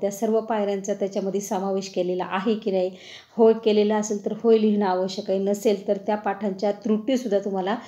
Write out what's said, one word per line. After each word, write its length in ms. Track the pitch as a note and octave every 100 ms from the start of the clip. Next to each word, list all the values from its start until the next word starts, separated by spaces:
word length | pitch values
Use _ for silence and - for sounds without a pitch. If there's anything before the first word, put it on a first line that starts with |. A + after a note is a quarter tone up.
त्या 100 | G3+
सर्व 300 | G3+ A3 A3
पायऱ्यांचा 540 | A3 A3 G3+ G3+ G3
त्याच्यामध्ये 460 | G3 G3 G3 G3 F#3+
समावेश 480 | G3+ G3 G3 G3 F#3+
केलेला 360 | F#3 F3+ F3+
आहे 300 | F3+ F#3+ G3
की 160 | G#3+ G#3+
नाही, 200 | F#3+ F#3 F#3 - - - -
होय 160 | A3+ A3
केलेला 320 | A3 G#3 G#3 G#3+
असेल 280 | G#3 G3+
तर 100 | G#3+ G#3+
होय 180 | A#3 A3
लिहिणं 260 | G#3+ G#3 G3+
आवश्यक 440 | F#3 F#3+ F#3+ F#3+
आहे, 80 | F#3+
नसेल 500 | G3 G3+ A#3 G3 -
तर 80 | G3
त्या 200 | G3 G#3
पाठांच्या 560 | G#3+ G3 G#3 F#3+ G#3
त्रुटीसुद्धा 640 | G3+ G3 G#3+ G#3+ B3+ B3 G3
तुम्हाला 380 | G3+ F#3+ F#3 A#3